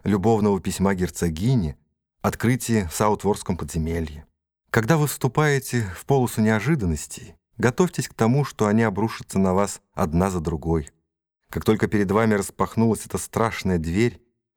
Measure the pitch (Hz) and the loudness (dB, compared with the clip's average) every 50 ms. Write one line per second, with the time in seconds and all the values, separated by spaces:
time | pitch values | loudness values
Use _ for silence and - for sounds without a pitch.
0 | - 98 104 101 90 113 113 104 104 104 101 92 - 98 87 - 92 98 98 90 | -2 0 0 2 4 4 4 4 4 2 2 2 -2 -6 -2 0 0 0 2 0
1 | 90 82 - - 87 85 78 82 98 127 135 117 87 76 69 - _ _ _ _ | -2 -4 -2 -2 -2 -2 -2 0 0 0 2 2 0 -2 -6 -10 _ _ _ _
2 | _ _ _ _ - 101 - - - 113 131 123 - - 113 107 95 80 - - | _ _ _ _ -2 -2 -2 0 0 0 0 0 0 0 0 0 0 -2 -2 0
3 | 110 107 104 - - 101 104 - - - 92 80 80 71 - 82 78 82 82 82 | 2 2 2 2 0 0 -2 0 -2 -6 -6 -6 -6 -6 -4 -4 -2 -2 -2 -4
4 | 80 76 73 73 - _ _ _ _ _ _ _ _ _ - 117 107 117 165 151 | -6 -6 -10 -16 -18 _ _ _ _ _ _ _ _ _ 0 0 2 4 2 2
5 | 147 135 - - - 131 - 151 151 147 143 135 - - - 120 110 92 85 - | 2 0 -2 -2 -4 0 2 2 2 2 2 0 -2 -2 -2 -2 -2 -4 -6 -12
6 | - - 139 135 123 110 - 113 110 110 110 107 98 143 170 139 101 85 78 - | -2 0 2 2 2 0 0 0 2 2 2 2 2 0 0 0 0 -2 -2 -2
7 | - - - - - - - _ _ _ _ - 107 120 - - 185 170 - - | -6 -12 -14 -16 -16 -18 -20 _ _ _ _ 0 0 0 2 2 0 0 0 -6
8 | - - - - 113 110 127 147 139 - - - 107 104 104 113 117 110 92 98 | -8 -8 -2 0 2 2 2 2 0 -2 -2 0 0 2 4 4 2 2 0 0
9 | 107 113 - - - - - 98 95 92 92 95 101 95 - - _ _ _ - | -2 -2 -4 -8 -14 -4 0 0 2 2 2 2 0 -2 -4 -12 _ _ _ -4
10 | 98 80 78 85 95 98 92 90 78 80 80 73 69 80 82 80 76 - _ _ | -2 0 2 2 2 2 0 -2 -2 -4 -4 -4 -2 -2 -2 -2 -2 -6 _ _
11 | _ _ _ _ _ _ _ _ _ _ - 85 - - 110 95 110 95 - 104 | _ _ _ _ _ _ _ _ _ _ -8 -2 0 0 2 2 0 0 0 0
12 | 101 92 98 110 113 113 107 98 98 - - - 98 - - 113 113 113 104 - | 0 2 2 2 4 4 2 0 -2 -4 -4 -4 -4 -2 0 0 0 0 0 -2
13 | - - - 90 - - - 101 113 110 95 - - 95 92 85 78 82 85 101 | -4 -8 -8 -8 -8 -4 -2 -2 -2 0 -2 -4 -2 -2 0 0 0 -2 0 0
14 | 117 123 - - _ _ _ _ _ _ _ | 0 0 -2 -6 _ _ _ _ _ _ _